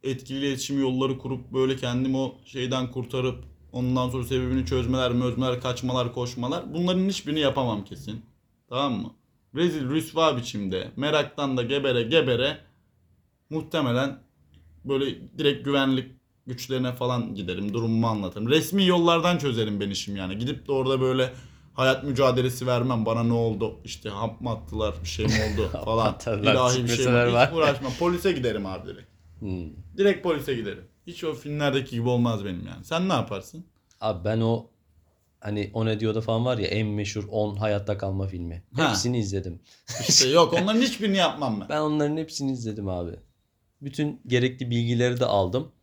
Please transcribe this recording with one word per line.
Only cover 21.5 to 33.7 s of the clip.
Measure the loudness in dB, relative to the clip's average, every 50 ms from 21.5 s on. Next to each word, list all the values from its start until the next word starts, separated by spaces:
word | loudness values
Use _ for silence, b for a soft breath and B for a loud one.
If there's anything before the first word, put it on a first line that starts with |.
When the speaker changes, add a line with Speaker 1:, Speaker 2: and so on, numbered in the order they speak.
| B B B B _
Speaker 1:
hayat | 2 4 4 4 2 0
mücadelesi | -2 2 4 4 4 6 4 2 0 0 -2 0
vermem. | 0 2 2 2 2 2 2 2
"Bana | 2 2 2
ne | 2 4
oldu? | 4 4 2 2 0 0 -2 -4 -4 -8 -14
İşte | -14 -14 -10 -10 -10
hap | -6 -4 -6 -6 -6 -6
mı | -6 -6
attılar, | -6 -6 -6 -8 -4 -2 -2 -2 -2 -4
bir | -8 -8
şey | -4 0 0
mi | 2
oldu?" | 2 2 2 0 0 0 -2 -2
Speaker 2:
<laughs> |
Hap | -4 -6 -2
Speaker 1:
falan. | 0 2 2 2
Speaker 2:
attılar, | 2 0 -2 -4 -2 -2 2 4 4
Speaker 1:
"İlahi | 4 6 4 4
bir | 4
şey | 2
mi?" | 2 0
Speaker 2:
sikmeseler | 2 2 4 4 4 6 4
Speaker 1:
Hiç | 6 6
Speaker 2:
var. | 6 6 6
Speaker 1:
uğraşmam. | 4 4 4 4 4 2 -2 -6 -2 0
Polise | 2 2 2 2 2 0
giderim | 0 2 0 -2 -2 -2 -4
abi | -4 -6 -8 -10 -12
direkt. | -14 -16 -18 _ _ _ _ -20 -16 -10
Speaker 2:
Hmm. | -6 -6 -6 -6 -6 -10 -12 -16 -18 -14 -2
Speaker 1:
Direkt | 4 4 4 4 4
polise | 0 0 0 0 0 -2 -2
giderim. | -2 -2 -6 -8 -10 -14 -20 _ _ _
Hiç | -18 -12 -8 -6
o | -6 -6
filmlerdeki | -6 -8 -6 -4 0 0 2 2 0 -2 -2
gibi | -4 -2 0 2
olmaz | 4 4 4 2 2 -2 -4
benim | -6 -6 -8 -8
yani. | -10 -12 -14 -8
Sen | -4 -2 0 0 2
ne |
yaparsın? | 2 0 0 -2 -6 -8 -10 -12 -18 -18 -18 _